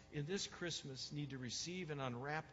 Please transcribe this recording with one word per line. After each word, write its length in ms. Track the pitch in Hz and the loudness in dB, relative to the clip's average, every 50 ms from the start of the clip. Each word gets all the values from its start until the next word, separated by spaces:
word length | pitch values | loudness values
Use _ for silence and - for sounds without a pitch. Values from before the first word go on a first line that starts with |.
| - - | -12 -4
in 140 | - 151 143 | -2 0 2
this 200 | 156 196 196 - | 2 2 2 2
Christmas 640 | - - - 175 170 - - - 139 131 123 - - | -2 -2 0 0 0 0 0 -2 -4 -4 -4 -4 -2
need 180 | 147 147 147 135 | 0 0 0 0
to 80 | 139 127 | 0 -2
receive 520 | 127 117 - - - 165 180 185 180 151 | 0 0 0 0 0 0 0 0 0 0
and 100 | 147 139 | 2 2
unwrap 440 | 135 127 120 120 131 143 151 160 156 - | 2 2 2 2 0 2 0 0 0 -2